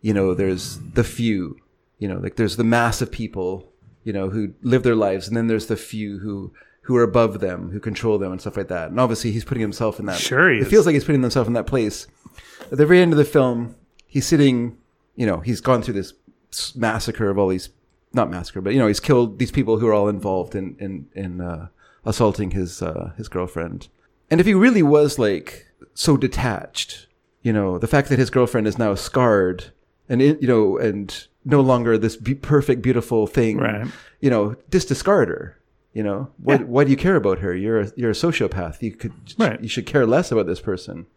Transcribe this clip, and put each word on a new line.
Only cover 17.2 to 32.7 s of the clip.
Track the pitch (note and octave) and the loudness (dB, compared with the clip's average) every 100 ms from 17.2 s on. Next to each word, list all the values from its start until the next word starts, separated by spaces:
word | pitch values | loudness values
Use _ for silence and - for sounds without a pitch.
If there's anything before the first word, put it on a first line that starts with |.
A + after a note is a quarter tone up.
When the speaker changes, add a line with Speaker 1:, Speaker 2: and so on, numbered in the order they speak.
| G#2+ | -2
Speaker 1:
of | G2 | 0
all | F#2+ | 0
these, | F#2 - _ _ _ _ | 0 -6 _ _ _ _
not | B2+ A2 | -2 -2
massacre, | F2 F2 - | -4 -10 -8
but, | F#2+ | -2
you | B2+ | 2
know, | A2+ | 2
he's | G#2 | 0
killed | - C3 A#2+ G2+ | 2 2 2 -2
these | D#3+ | -4
people | - A2 A2 | -2 0 0
who | A#2 | 2
are | |
all | G#2+ G2+ | 2 2
involved | G2+ G2+ F#2+ F2 | -2 -4 -4 -4
in, | G2+ F#2+ - | -8 -10 -10
in, | G2 F#2+ - | -12 -12 -14
in, | - F#2+ F2 | -12 -10 -8
uh, | F2 E2 E2+ _ _ _ - | -10 -10 -14 _ _ _ -6
assaulting | G#2+ A2+ G2 G2+ | 2 2 2 -4
his, | F2+ F2+ - | -4 -6 -6
uh, | F2 E2 E2+ E2+ | -8 -8 -12 -12
his | G#2+ | -10
girlfriend. | F2+ F2+ - E2+ F2+ - _ _ _ _ | -6 -6 -8 -8 -10 -16 _ _ _ _
And | D#3+ | 2
if | F3+ | 4
he | |
really | F#3+ A#3 A3 | 6 6 6
was, | D3+ D3 D3 C3+ | 6 6 4 2
like, | A2 F#2+ - - _ _ - | 0 0 -6 -20 _ _ -20
so | - - C#3 | -4 2 2
detached, | C3+ - B2 G#2 - - - - - _ _ _ | 2 -2 -4 -4 -8 -10 -10 -12 -20 _ _ _
you | A#2+ | -2
know, | G#2+ G2 F2+ | 0 0 -2
the | A2+ | 2
fact | D3 C#3 | 2 2
that | B2+ | 0
his | B2+ | 2
girlfriend | C3 A#2+ B2 G#2+ | 2 2 2 -2
is | A2 | 0
now | A2+ | -2
scarred | F#2+ - - B2 G#2 F#2 F2+ - _ _ _ _ | -2 -4 0 4 4 2 -2 -10 _ _ _ _
and, | B2 | 2
it, | C#3 D#3 | 4 4
you | C3 | 2
know, | A#2+ G#2+ - | 4 4 2
and | A2+ G2+ G2 - - _ | -2 -4 -8 -12 -18 _
no | C#3 C#3+ | 0 2
longer | C3+ B2+ A#2 A2+ | 4 2 2 2
this | G#2+ - | 0 -4
be-, | A2 | -6
perfect, | C#3 - D3 C#3 | -6 2 2 2